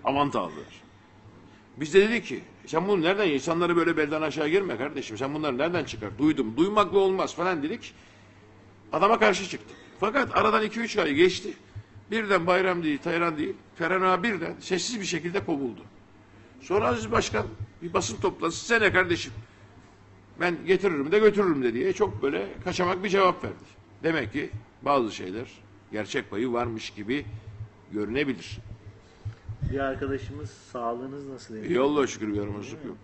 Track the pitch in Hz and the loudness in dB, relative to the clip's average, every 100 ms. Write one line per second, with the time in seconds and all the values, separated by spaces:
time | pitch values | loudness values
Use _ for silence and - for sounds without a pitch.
0 | - 139 143 120 87 76 - - - - | -2 0 0 0 -4 -8 -16 -18 -20 -20
1 | - - - - - - - - 151 185 | -20 -20 -20 -20 -20 -20 -20 -8 2 6
2 | 208 233 - 117 - - - 160 185 202 | 6 4 -4 -8 -10 -18 -4 -2 2 2
3 | 160 202 196 139 160 165 175 170 165 156 | 2 2 2 2 0 0 2 2 2 2
4 | 151 156 156 139 151 185 190 110 143 139 | 0 0 -2 -2 2 2 2 -2 -4 -6
5 | 117 107 139 151 151 127 160 175 127 117 | -8 -6 -4 -2 -2 0 0 0 -4 -6
6 | 107 110 151 147 110 113 190 214 190 196 | -8 2 4 4 0 2 2 4 4 4
7 | 190 190 147 - 185 170 147 233 - - | 4 2 -2 0 0 0 -2 -6 -10 -20
8 | - - - - - - - - - 160 | -20 -20 -20 -20 -20 -20 -20 -20 -6 2
9 | 196 226 214 180 196 135 - - - - | 4 6 6 4 -2 -8 -12 -20 -20 -4
10 | 202 269 226 - 214 220 214 220 226 208 | 0 0 0 2 4 4 2 -2 -2 0
11 | 165 143 180 - 202 - - - - - | 2 6 6 4 -6 -12 -16 -16 -16 -18
12 | - 220 208 190 170 180 185 175 160 139 | -6 -2 2 2 4 2 2 0 0 0
13 | 170 170 170 151 - - - - 165 185 | 0 0 0 0 -4 -6 -12 -6 0 2
14 | 185 185 226 190 170 - - 185 175 233 | 4 2 2 -2 -4 -8 -4 -2 -2 -4
15 | 175 165 170 190 - 147 131 104 - - | -4 -4 -2 -4 -2 -2 -2 -6 -14 -20
16 | - - - - - - - 190 226 240 | -20 -20 -20 -20 -20 -14 -2 0 2 0
17 | 220 226 - 214 202 - - - 170 180 | 0 0 0 -2 -4 -8 -12 -12 -4 -2
18 | - 113 190 - 160 165 - 233 202 185 | -2 0 -2 0 -4 -4 0 2 4 4
19 | 180 170 131 110 - - - - - - | 2 0 -4 -12 -16 -20 -20 -20 -20 -20
20 | - - - - 175 170 165 185 196 151 | -20 -20 -18 -4 -2 0 2 2 4 0
21 | 139 208 214 208 190 143 123 117 190 - | 2 6 6 6 4 2 2 2 0 0
22 | 101 107 139 165 196 - 185 175 180 185 | 0 0 -2 -2 -4 -6 -4 0 0 0
23 | 202 196 185 - 113 87 - - - - | 2 4 4 2 -4 -10 -16 -20 -20 -4
24 | 156 160 110 147 - 110 - - 127 139 | 0 0 -2 -4 -6 -8 -14 -6 0 2
25 | 113 95 95 104 127 - - - - 107 | 2 -4 -8 -8 -10 -14 -20 -20 -8 -6
26 | 101 139 - 101 127 120 120 110 - - | -4 -4 -4 -2 -2 0 -2 -4 -10 -8
27 | 101 143 139 - - - - - - 101 | -4 -4 -6 -12 -14 -14 -14 -18 -10 -6
28 | 104 123 147 104 - - - - - - | -2 -2 -2 -4 -8 -14 -14 -16 -18 -20
29 | - - - - - 107 139 135 135 135 | -20 -14 -12 -12 -12 -6 -4 -2 -2 -4
30 | 135 135 - 143 - - - 123 117 120 | -4 -4 -6 -10 -12 -14 -14 -6 -4 -4
31 | 131 143 139 127 - 110 107 120 139 147 | -6 -10 -12 -14 -12 -8 -2 2 2 2
32 | 120 - 107 101 101 104 110 160 131 90 | 0 -2 -4 -2 -4 -6 -10 -10 -12 -14